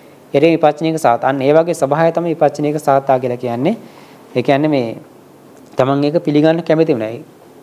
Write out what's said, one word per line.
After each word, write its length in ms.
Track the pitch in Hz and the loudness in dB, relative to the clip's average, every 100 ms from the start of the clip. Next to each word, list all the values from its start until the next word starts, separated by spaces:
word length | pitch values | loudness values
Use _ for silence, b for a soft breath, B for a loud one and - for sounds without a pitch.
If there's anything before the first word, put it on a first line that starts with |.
| B B B | B B B
එරේ 240 | 143 160 165 | 2 2 4
විපච්චනීක 400 | 151 147 160 160 | 2 0 -2 0
සාත. 260 | 131 117 | 0 2
අන්න 180 | 131 139 | 0 0
ඒ 120 | 135 | 2
වගේ 200 | 156 170 | 2 2
ස්වභාවය 380 | 165 139 147 165 | 0 -2 0 0
තමයි 240 | 165 170 156 | 0 -4 0
විපච්චනීක 440 | 147 147 147 151 | 0 0 -4 -2
සාතා 400 | 147 135 135 131 | 0 0 2 -2
කියලා 180 | 127 123 | -2 -6
කියන්නේ. 400 | 123 117 151 226 B B B B B | -6 -2 -2 -4 B B B B B
ඒ 120 | 123 | -4
කියන්නේ 260 | 123 139 156 | 0 0 2
මේ 280 | 143 117 - - - - - - - - | -2 -4 -8 -16 -20 -20 -20 -20 -20 -10
තමන් 300 | - 131 139 | -2 0 0
ඒක 140 | 147 170 | 0 -2
පිළිගන්න 440 | 165 147 156 165 | 0 2 2 2
කැමති 300 | 165 156 160 | 0 0 0
වුණා. 200 | 123 110 117 - - - - | 0 -4 -10 -16 -20 -20 -20